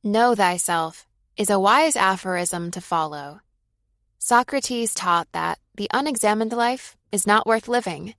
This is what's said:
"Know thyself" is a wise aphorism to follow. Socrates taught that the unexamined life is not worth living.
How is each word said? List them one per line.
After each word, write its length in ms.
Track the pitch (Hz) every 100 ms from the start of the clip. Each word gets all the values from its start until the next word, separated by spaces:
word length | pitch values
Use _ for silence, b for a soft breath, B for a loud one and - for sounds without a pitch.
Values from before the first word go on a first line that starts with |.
"Know 320 | 202 220 240
thyself" 720 | 226 185 180 - 170 160 - _ _ _ -
is 140 | 202
a 100 | 196
wise 360 | 196 254 320 -
aphorism 720 | 190 190 190 180 175 175 170
to 100 | 180
follow. 600 | - 170 156 147 143 170 _ _ _ _ _ _ _ _
Socrates 760 | - 240 247 277 - 240 226
taught 340 | - 185 170 165
that 260 | 170 165 165 _
the 160 | - 202
unexamined 640 | 247 294 254 208 214 220
life 420 | 233 240 262 - _ _
is 140 | 208 208
not 200 | 208 208
worth 220 | 226 -
living. 460 | 240 214 151 180